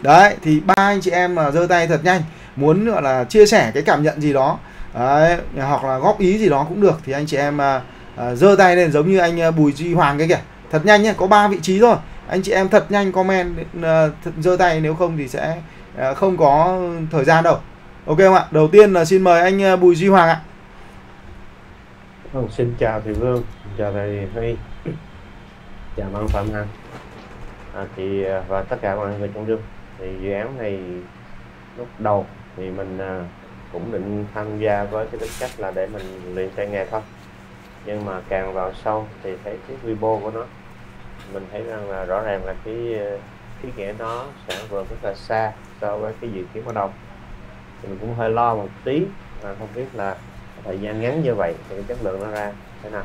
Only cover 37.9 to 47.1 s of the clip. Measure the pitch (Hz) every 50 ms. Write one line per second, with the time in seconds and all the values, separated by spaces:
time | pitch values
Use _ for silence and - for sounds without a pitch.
37.9 | 104 104 104 101 95 92 90 - 98 95 95 95 92 95 92 95 95 - - 113
38.9 | 107 107 107 107 - - - 98 92 90 - 101 104 113 - - 131 131 120 117
39.9 | 110 104 107 110 110 107 101 107 110 113 120 123 - - - - - - - -
40.9 | - - - - - - - - 98 98 95 95 101 104 113 117 113 107 104 101
41.9 | 98 95 95 90 92 101 110 110 101 98 95 95 95 - - 110 110 117 120 117
42.9 | 113 107 104 101 101 101 101 - - - - - 113 - - 127 113 107 98 98
43.9 | 107 107 113 113 117 120 127 143 139 - - - 92 92 107 110 104 98 95 -
44.9 | 101 - - 107 98 - - - 117 110 110 110 107 - - - - - - 104
45.9 | 101 107 107 107 110 - - 120 104 95 92 - - 110 110 123 113 110 98 98
46.9 | 98 - - -